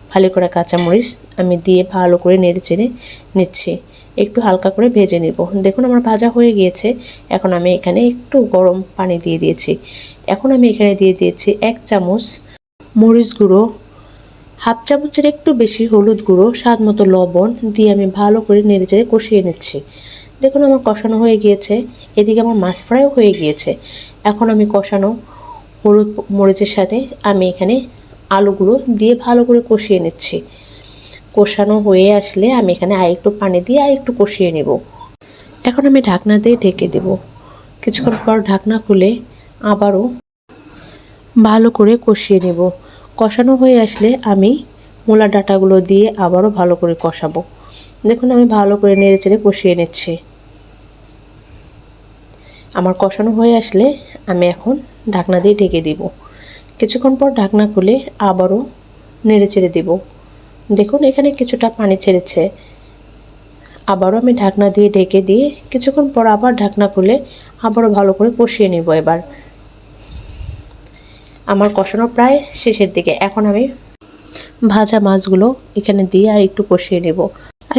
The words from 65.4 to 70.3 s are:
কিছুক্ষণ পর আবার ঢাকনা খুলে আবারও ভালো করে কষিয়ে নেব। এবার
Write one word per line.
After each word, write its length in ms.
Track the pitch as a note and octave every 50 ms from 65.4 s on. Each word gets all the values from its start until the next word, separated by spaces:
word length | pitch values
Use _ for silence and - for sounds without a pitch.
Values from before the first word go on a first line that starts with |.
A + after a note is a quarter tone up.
| C#4+ D4 C#4+ - - -
কিছুক্ষণ 340 | - B3 B3 C4+ C4+ D4+ C#4+ C#4 C#4
পর 100 | A#3+ A3+ A3 G#3
আবার 160 | G#3 A#3+ B3+ A#3+ -
ঢাকনা 260 | G3+ G3 G3+ G#3 G3+ G3 G3
খুলে 220 | G3 F#3 G3+ B3 D4 C#4 - - - - - - - -
আবারও 220 | A3 G#3+ A#3 A3+ G#3+ G#3
ভালো 140 | G3+ G3+ G3 F#3+
করে 120 | G3 G#3+ A#3+ A#3+ A#3+
কষিয়ে 300 | A#3 A3+ - - G3+ F#3 F3
নেব। 160 | E3+ E3 E3+ D#3 D#3+
এবার 180 | D#3 D#3+ E3 E3+ F3+ - - - - - - - - - - - - - - - - - - - - -